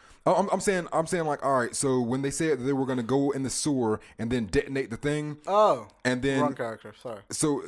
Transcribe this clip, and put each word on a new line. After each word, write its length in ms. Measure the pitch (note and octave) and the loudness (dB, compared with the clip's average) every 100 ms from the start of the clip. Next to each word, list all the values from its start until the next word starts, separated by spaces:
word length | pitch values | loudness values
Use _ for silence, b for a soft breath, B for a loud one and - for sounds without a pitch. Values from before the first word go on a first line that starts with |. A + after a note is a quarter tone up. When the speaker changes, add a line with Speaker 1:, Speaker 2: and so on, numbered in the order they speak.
| b b | b b
Speaker 1:
I, 80 | - | 2
I'm, 160 | E3 G3 | 2 2
I'm 80 | F#3+ | 0
saying, 260 | G#3 F#3 - | 0 0 0
I'm 160 | D3+ D#3+ | -2 0
saying, 160 | F3+ | 0
like, 200 | D#3 C#3+ | 0 0
all 140 | C3+ C3+ | 2 2
right. 160 | A#2 | 2
So 260 | - C#3 B2+ | 0 0 2
when 220 | A#2 C3 | 0 -2
they 80 | C#3 | -2
said 300 | C3+ D#3+ C3+ | 0 0 0
that 40 | |
they 80 | B2+ | 0
were 140 | C3+ C3 | 0 0
gonna 160 | B2+ | -2
go 300 | A2+ C3+ C#3+ | 0 2 2
in 100 | C3+ | 0
the 80 | C3 | -4
sewer 480 | - D#3 C3+ A2+ G#2+ B - | -2 -2 0 0 0 B -8
and 140 | A#2 | -4
then 160 | B2 G2+ | -2 0
detonate 440 | C#3 - C3+ B2 | 0 0 -4 -6
the 60 | A2+ | -4
thing, 420 | D3 D3+ D3+ D3 - | -4 -4 -4 -8 0
Speaker 2:
Oh, 400 | G3+ G#3+ C3 G#2 - | 4 4 4 -4 -6
Speaker 1:
and 180 | B2+ B2+ | -2 0
then 180 | C3+ C3+ | 0 2
Speaker 2:
wrong 140 | C#3+ | 0
character. 400 | C3+ A#2 A2 G#2+ - | 0 -6 -8 -14 -14
Sorry. 180 | B2 G#2 - | -12 -12 -8
Speaker 1:
So, 320 | - D#3 C3 | -2 0 0